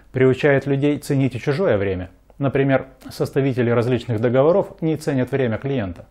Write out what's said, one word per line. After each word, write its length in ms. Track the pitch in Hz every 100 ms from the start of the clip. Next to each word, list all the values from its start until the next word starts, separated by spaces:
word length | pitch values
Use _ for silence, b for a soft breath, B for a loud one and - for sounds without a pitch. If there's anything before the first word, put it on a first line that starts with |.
| B
приучает 540 | 123 131 131 151 135 143
людей 320 | 139 147 143
ценить 380 | - 139 135 113
и 40 |
чужое 380 | - 143 190 104
время. 320 | 101 90 90 - _ -
Например, 500 | 139 139 139 135 - - -
составители 600 | - 147 139 135 123 117
различных 500 | 117 117 123 - 107
договоров 600 | 120 127 147 190 - -
не 160 | 165 151
ценят 340 | 160 135 123
время 260 | 135 123 107
клиента. 480 | 139 135 95 85 -